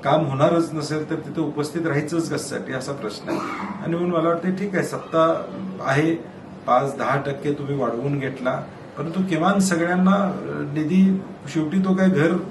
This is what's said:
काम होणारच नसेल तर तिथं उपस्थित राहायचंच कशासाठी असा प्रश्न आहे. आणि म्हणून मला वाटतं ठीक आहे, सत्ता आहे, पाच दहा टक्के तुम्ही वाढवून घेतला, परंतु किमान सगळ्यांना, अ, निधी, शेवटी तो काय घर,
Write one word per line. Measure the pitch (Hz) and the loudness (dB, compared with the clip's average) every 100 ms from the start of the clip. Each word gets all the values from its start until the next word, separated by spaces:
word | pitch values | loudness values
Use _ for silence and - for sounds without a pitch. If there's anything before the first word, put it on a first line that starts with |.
काम | 139 156 151 | 2 2 2
होणारच | 135 160 170 160 | 2 4 4 2
नसेल | 151 143 156 147 | -2 -4 -4 -2
तर | |
तिथं | 160 143 - | -6 -4 -4
उपस्थित | 151 147 143 170 160 | -2 -2 -4 -2 0
राहायचंच | 143 147 165 156 | 0 0 -2 0
कशासाठी | 147 - 123 123 | -4 -4 -6 -6
असा | 127 - | -6 -6
प्रश्न | - 107 - - | -6 -6 -8 -6
आहे. | - - - - - | -4 -4 -6 -8 -6
आणि | - 170 | -4 0
म्हणून | 175 | 0
मला | 170 160 | 2 2
वाटतं | 170 185 | 2 0
ठीक | 185 208 | -2 -2
आहे, | 185 | -2
सत्ता | 147 131 - 160 165 151 - 95 95 - | -2 -4 -2 2 4 2 -2 -8 -10 -6
आहे, | - 139 160 165 - - - - - | 0 2 2 0 -6 -16 -16 -10 2
पाच | 123 139 - | 2 2 -2
दहा | 120 139 139 | 0 0 -2
टक्के | 139 151 | -4 -2
तुम्ही | 143 139 139 | -4 -2 -2
वाढवून | 117 117 139 139 | -2 -2 -2 -2
घेतला, | 131 - 247 - - - - - | -4 -2 -2 -2 -6 -14 -16 -8
परंतु | 147 180 - | -4 -2 0
किमान | 160 175 202 | 2 4 4
सगळ्यांना, | 185 165 170 185 185 | 4 2 2 4 4
अ, | 196 185 143 139 147 147 | 4 2 -2 -6 -6 -4
निधी, | 147 151 190 190 190 - - - | -2 2 6 6 4 -2 -12 -6
शेवटी | 165 156 190 | -2 0 0
तो | 190 | 2
काय | 185 190 | 4 4
घर, | 143 160 180 - | 6 4 2 -2